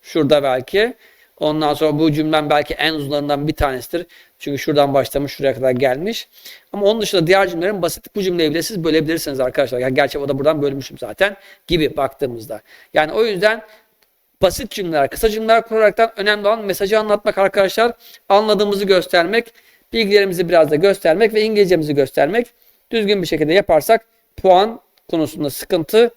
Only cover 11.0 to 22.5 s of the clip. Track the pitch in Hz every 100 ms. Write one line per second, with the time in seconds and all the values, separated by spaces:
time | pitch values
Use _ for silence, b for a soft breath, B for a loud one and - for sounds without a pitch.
11 | 110 110 196 202 B B - 165 147 151
12 | 135 - 135 117 113 107 b b b -
13 | 156 - 226 185 208 226 - b b _
14 | _ _ _ _ 185 175 208 - 180 151
15 | 135 - 226 214 220 226 220 220 214 190
16 | 226 214 202 208 202 226 202 175 196 214
17 | 214 208 214 196 190 208 190 220 226 -
18 | B B _ 202 214 202 208 196 196 185
19 | 170 180 170 226 233 b b b _ 226
20 | 202 208 196 175 175 175 151 151 196 190
21 | 170 170 220 214 220 214 190 175 151 143
22 | 135 - 143 220 240